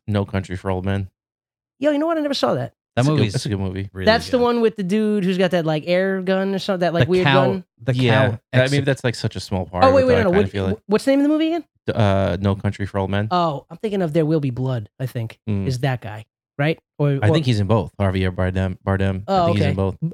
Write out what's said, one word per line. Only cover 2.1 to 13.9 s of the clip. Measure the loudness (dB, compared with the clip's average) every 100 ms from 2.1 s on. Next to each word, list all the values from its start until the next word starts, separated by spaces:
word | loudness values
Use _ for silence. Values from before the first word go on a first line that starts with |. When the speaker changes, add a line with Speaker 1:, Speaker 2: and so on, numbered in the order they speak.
| -2
Speaker 2:
I |
never | -2
saw | -2 -2 -2
that. | -4 _ _ -2
Speaker 3:
That |
Speaker 1:
That's | 0
a |
good, | 2
Speaker 3:
movie's | 0
Speaker 1:
that's | -2 -4
a |
good | -4
movie. | -4 -6 -10
Speaker 3:
really | -4 0
Speaker 2:
That's | 0 0
the | 0
Speaker 3:
good. |
Speaker 2:
one | 2 2
with | 0 -2
the |
dude | -2 0 0 0
who's | 0 0
got | 0
that, | 0 0
like, | -2 0
air | 0 0 -2
gun | -2 -2 0 -4
or |
something, | -4 -2
that, | 0 2
like, | 2
Speaker 3:
The |
Speaker 2:
weird | 4 6
Speaker 3:
cow, | 6 4
Speaker 2:
gun? | 0 -6 _
Speaker 3:
the | -4 0
Speaker 1:
Yeah. | 4
Speaker 3:
cow | 4 2 0 _
Speaker 1:
I | 2
mean, |
Speaker 3:
exit- | 4 2 0
Speaker 1:
that's, | 0
like, | -2
such | -2 -4 -6
a |
small | -6 -6 -4
part | 2
Speaker 2:
Oh, | 4
Speaker 1:
of |
Speaker 2:
wait, | 4
Speaker 1:
it, | 4
Speaker 2:
wait, | 2
Speaker 1:
but |
Speaker 2:
no, |
no. | 4
Speaker 1:
I |
kinda | 2 0
Speaker 2:
Which, |
Speaker 1:
feel | -2 -2
it. | -2 -2
Speaker 2:
what's | -2 2
the |
name | 2
of |
the | 4
movie | 2 0
again? | -2 -6 _ -6
Speaker 1:
D-, |
uh, | 0 2 2 0 0
No | 0 0
Country | -2 -4 -6
for | -4
Old | -2
Men. | -2 -2
Speaker 2:
Oh, | 0 -2 -4 -10
I'm | -10
thinking | -6